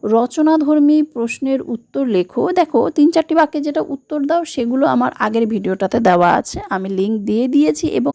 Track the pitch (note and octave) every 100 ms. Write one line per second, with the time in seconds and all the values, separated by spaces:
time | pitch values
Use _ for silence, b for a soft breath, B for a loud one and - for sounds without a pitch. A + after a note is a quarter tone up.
0 | G#3+ A3+ A#3+ - D#4 D#4+ C#4+ D4+ C#4+ D4+
1 | D4+ A#3+ A#3 - C4+ C4+ - A#3 _ -
2 | C4+ G3 F3+ - C#4+ F#4 D#4 C4+ C4+ D4+
3 | D4 E4 D#4+ D#4+ D4+ D4+ D4 D4+ D4+ C#4
4 | _ D4+ C#4+ E4+ E4 - A#3 C4 C4+ B3
5 | B3+ - G#3+ A3 A3+ G#3+ F#3+ F#3 F#3+ A#3
6 | A3+ F3 F3 E3+ - - G4+ F#3+ F#3+ F#3+
7 | G3+ A3 G3+ G#3+ B3+ C#4 D4+ D4+ D#4+ -
8 | C4+